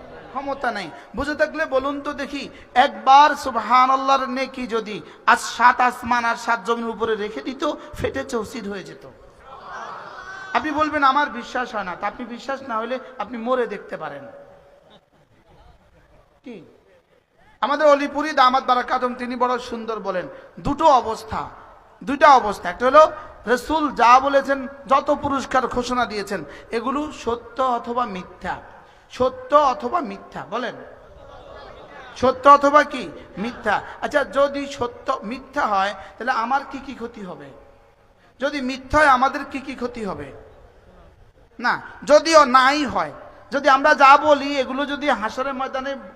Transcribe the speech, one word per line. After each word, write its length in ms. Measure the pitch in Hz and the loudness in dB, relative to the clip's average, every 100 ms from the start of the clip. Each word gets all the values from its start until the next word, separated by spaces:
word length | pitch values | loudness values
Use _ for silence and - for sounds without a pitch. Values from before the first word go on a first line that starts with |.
| - - - | -20 -20 -14
ক্ষমতা 420 | 262 277 269 247 | -10 -8 -4 -4
নাই। 200 | 208 165 - - 196 | -4 -8 -14 -12 -6
বুঝে 180 | 285 | -4
থাকলে 300 | 302 302 294 | -2 -2 -2
বলুন 360 | 311 262 277 285 | -2 -2 -2 -4
তো 120 | 294 | -8
দেখি, 360 | 285 277 285 202 - - | -8 -8 -10 -12 -16 -2
একবার 640 | 247 262 214 220 277 302 285 | 2 2 2 6 8 8 4
সুবহানাল্লাহর 920 | 269 233 208 254 254 262 269 269 262 | -4 -4 2 4 4 2 2 0 0
নেকি 380 | 254 262 254 240 | -4 -6 -8 -6
যদি 360 | 226 202 190 - - - | -6 -6 -10 -14 -4 0
আজ 120 | 240 | 0
সাত 420 | - - 240 247 | 0 2 4 4
আসমান 440 | 247 240 233 247 | 0 0 -2 0
আর 120 | 233 226 | 0 -2
সাত 240 | - 233 | -2 -2
জমির 220 | 185 233 233 | -2 -4 -4
উপরে 300 | 202 226 208 | -4 -4 -2
রেখে 240 | 208 269 | -4 -8
দিত, 240 | 269 254 311 - - | -10 -4 -4 -4 -10
ফেটে 300 | - 262 269 | -6 -4 -4
চৌচির 440 | 269 233 196 240 196 | -6 -6 -6 -10 -10
হয়ে 160 | 202 | -12
যেত। 240 | 160 - 135 - - - - 1077 - - - - - - - - - | -14 -18 -20 -20 -20 -20 -20 -20 -16 -16 -14 -16 -16 -18 -16 -16 -6
আপনি 160 | 240 302 | -4 -2
বলবেন, 340 | 294 302 302 | -2 -2 2
"আমার 260 | 269 285 294 | 2 2 0
বিশ্বাস 440 | 226 - 254 240 | -6 -8 -8 -6
হয় 100 | 220 | -8
না।" 120 | 185 170 | -8 -8
তা 60 | 208 | -8
আপনি 200 | 208 233 | -8 -12
বিশ্বাস 360 | 240 277 269 | -12 -10 -8
না 140 | 247 220 | -6 -6
হলে 220 | 233 254 254 - | -6 -8 -10 -12
আপনি 200 | 196 240 | -10 -8
মরে 280 | 226 254 226 | -2 -2 -2
দেখতে 300 | 196 - 170 | -6 -12 -12
পারেন। 300 | 151 143 123 - - - _ _ _ 208 _ _ _ _ _ 160 - _ _ _ _ _ _ _ | -10 -12 -16 -20 -20 -20 _ _ _ -20 _ _ _ _ _ _ -20 _ _ _ _ _ _ _
কি? 200 | 277 208 - _ _ _ _ _ _ _ _ _ | -18 -18 -20 _ _ _ _ _ _ _ _ _
আমাদের 260 | 226 285 302 | -2 2 4
অলিপুরি 460 | 285 285 277 302 | 4 2 -4 0
দামাত 320 | 269 254 262 | 4 4 4
বারাকাতুম 500 | 247 247 240 254 247 | 2 0 0 -2 -2
তিনি 220 | 240 240 247 | -6 -8 -2
বড় 220 | 247 247 | -2 -2
সুন্দর 420 | - 233 220 214 | -6 -8 -6 -6
বলেন, 280 | 190 185 151 - - - | -4 -6 -6 -12 -20 -8
দুটো 260 | 165 285 320 | -6 2 4
অবস্থা, 640 | 262 220 220 - 180 135 - - - _ - | 4 2 -6 -8 -10 -10 -14 -20 -20 _ -12
দুইটা 240 | 185 285 311 | -6 4 6
অবস্থা। 420 | 254 208 190 175 | 6 4 -4 -8
একটা 160 | 175 254 | -2 4
হলো 260 | 285 311 - - - 196 | 6 6 2 -16 -8 -2
রাসূল 480 | 240 240 311 294 | -2 0 -2 0
যা 260 | 196 233 254 | 4 6 6
বলেছেন, 480 | 277 277 269 277 247 - - | 6 2 2 -2 -6 -10 0
যত 240 | 277 277 294 | 0 2 -2
পুরস্কার 440 | 285 269 - 262 233 | -2 -4 -2 -2 0
ঘোষণা 400 | 247 247 247 226 | -2 -2 -2 -2
দিয়েছেন, 380 | 208 196 185 - - - | -4 -6 -8 -8 -16 -8
এগুলো 420 | 226 233 302 302 | -6 -4 -4 -6
সত্য 500 | - 233 240 - - | -8 -6 -6 -6 -2
অথবা 440 | 262 240 233 240 233 | -2 -2 -4 -4 -4
মিথ্যা, 540 | 185 180 - 180 135 - - - _ _ | -6 -12 -12 -10 -10 -14 -20 -20 _ _
সত্য 460 | - 254 254 - 294 | -2 -2 -4 0 2
অথবা 440 | 285 247 247 349 | 4 0 -4 -6
মিথ্যা। 460 | 226 - - 170 143 | -6 -12 -16 -16 -10
বলেন, 240 | 220 226 160 - - - - - - - - - - - - - - | -8 -8 -10 -18 -20 -20 -20 -20 -20 -20 -20 -20 -20 -20 -20 -18 -2
সত্য 320 | 254 254 277 | -2 4 8
অথবা 340 | 285 277 294 | 8 8 4
কি? 260 | 285 254 175 - - - | 4 -4 -10 -14 -14 -10
মিথ্যা। 440 | 226 233 214 185 - - | -8 -6 -2 -2 -4 -10
আচ্ছা, 220 | 233 294 | -4 -2
যদি 420 | 254 240 285 277 277 | 0 0 0 0 -8
সত্য 540 | - 240 - - 262 | -6 -8 -6 -8 -6
মিথ্যা 440 | 202 254 - 285 254 | -8 -12 -8 -4 0
হয়, 280 | 196 196 202 - - | 0 0 -4 -14 -8
তাহলে 140 | 226 | -4
আমার 280 | 254 233 277 277 | -2 -2 -2 -4
কি 80 | 269 | -12
কি 160 | 269 | -14
ক্ষতি 280 | 226 233 226 | -12 -14 -12
হবে? 280 | 185 147 139 127 - _ _ _ _ _ _ - | -16 -16 -18 -20 -20 _ _ _ _ _ _ -6
যদি 220 | 277 294 | -4 -2
মিথ্যা 380 | 254 262 - 302 | -4 -6 0 4
হয়, 80 | 302 | 6
আমাদের 340 | 254 262 285 285 | 6 2 -2 -8
কি 80 | 269 | -10
কি 160 | - | -10
ক্ষতি 300 | 254 240 240 | -8 -8 -6
হবে? 280 | 202 147 135 - - - - _ - - - - - _ _ - | -8 -8 -12 -16 -20 -20 -20 _ -20 -20 -20 -20 -20 _ _ -4
না, 240 | 233 170 - - | -2 -2 -6 -4
যদিও 400 | 175 294 311 320 | 6 6 8 8
নাই 400 | 277 262 262 294 | 8 6 6 2
হয়, 280 | 262 190 156 - - - - | 0 -2 -4 -8 -20 -20 -8
যদি 180 | 277 285 | 0 4
আমরা 260 | 269 302 | 4 6
যা 220 | 277 269 285 | 6 8 8
বলি 440 | 302 285 277 285 | 6 2 2 -2
এগুলো 260 | 254 262 277 | -2 -4 -4
যদি 220 | 285 285 | -4 -2
হাসরের 460 | 220 220 262 262 | -2 -4 -6 -6
ময়দানে 420 | 254 262 262 262 269 196 | -6 -6 -6 -8 -10 -14